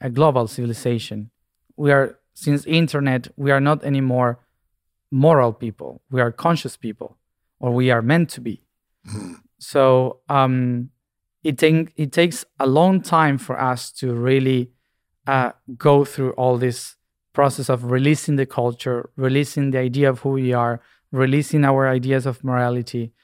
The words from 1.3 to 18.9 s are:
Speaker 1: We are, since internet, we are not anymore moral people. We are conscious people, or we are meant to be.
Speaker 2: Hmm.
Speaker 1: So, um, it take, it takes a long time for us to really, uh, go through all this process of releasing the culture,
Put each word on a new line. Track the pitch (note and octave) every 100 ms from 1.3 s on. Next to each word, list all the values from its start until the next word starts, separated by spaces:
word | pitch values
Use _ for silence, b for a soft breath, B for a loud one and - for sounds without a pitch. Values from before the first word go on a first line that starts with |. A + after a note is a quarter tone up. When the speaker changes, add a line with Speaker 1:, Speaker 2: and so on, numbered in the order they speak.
| _ _ _ _ -
Speaker 1:
We | D3
are, | C#3+ C3+ - _
since | - - C#3+ -
internet, | D#3+ E3 D3 C#3 B2+ B2 -
we | C#3
are | C#3
not | C#3+ D3+
anymore | C#3+ C#3 C3 B2+ B2 A#2+ _ _ _ _ _ _ -
moral | C3 D3+ D3+ A#2+
people. | G#2+ A#2 G2+ C2+ - -
We | B2+
are | A#2+
conscious | A#2 E3+ E3 B2+ -
people, | A2+ G#2 - _ _ _ _ -
or | B2+
we | A#2+ B2+
are | A#2+
meant | A2+ E3 E3
to | -
be. | A#2 - _ _ _ _ -
Speaker 2:
Hmm. | G#2 F#2 E2+ _ _
Speaker 1:
So, | - C#3+ C3+ B2+ B2+ - -
um, | C#3 C3 B2+ B2 B2 B2+ _ _ _ _ _
it | D#3+ C3+
take, | D#3+ D#3+ E3 -
it | D3
takes | - F3 E3 - -
a | C3+
long | C#3 F#3 F#3+
time | - E3 D#3 C#3
for | - B2+
us | B2+ B2 -
to | - B2+
really, | A#2+ B2 C3+ C3 C3 B2 _ _ _ _ _ -
uh, | C3+ B2 - - A#2+
go | D3+ C#3+ C#3
through | - C3
all | - B2+ B2
this | B2+ B2 - - _ _ _
process | - C#3 - C3
of | B2+ A#2+
releasing | B2+ C#3 D3+ - C#3+
the | C3
culture, | - A#2+ A#2+ C3+